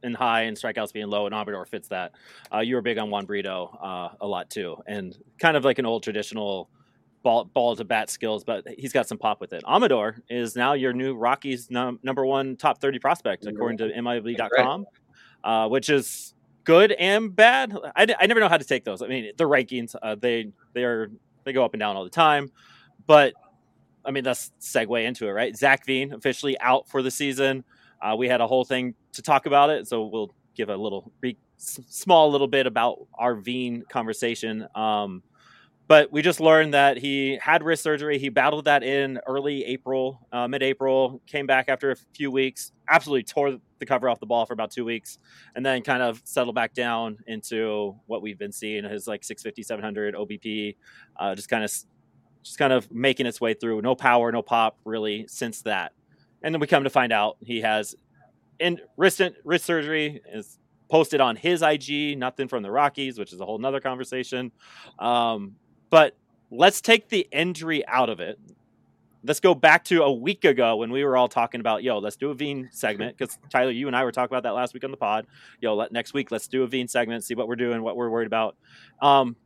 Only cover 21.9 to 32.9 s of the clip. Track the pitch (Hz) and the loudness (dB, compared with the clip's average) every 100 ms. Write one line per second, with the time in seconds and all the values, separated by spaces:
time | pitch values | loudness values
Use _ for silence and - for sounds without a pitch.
21.9 | 98 92 - 160 147 139 - _ _ _ | -4 -6 2 2 2 -2 -12 _ _ _
22.9 | _ - 151 139 - _ _ _ _ _ | _ 6 8 8 2 _ _ _ _ _
23.9 | _ 139 139 127 123 - - - 131 110 | _ -8 -4 -4 -4 -8 -16 -4 -2 0
24.9 | 117 113 123 107 101 117 110 139 135 - | -2 -2 -4 -4 -2 -4 0 2 2 0
25.9 | 131 139 123 139 127 143 131 123 135 - | -4 -4 -4 -4 -2 -4 -2 2 2 0
26.9 | 139 131 - 143 131 139 135 123 _ _ | -4 -4 -4 -4 0 0 0 -8 _ _
27.9 | _ 104 110 123 123 113 131 123 127 127 | _ -4 -2 0 2 2 0 0 -2 -4
28.9 | - _ - 127 143 147 143 143 147 104 | -8 _ -12 0 2 4 4 4 2 -2
29.9 | 117 107 110 101 _ _ - 104 98 107 | -4 -4 -6 -8 _ _ -8 -6 -4 -6
30.9 | 98 - - 127 117 _ _ - - 123 | -6 -10 -10 -8 -8 _ _ -14 -14 -14
31.9 | - 190 170 151 143 135 139 127 113 120 | -4 6 8 8 6 2 2 2 2 0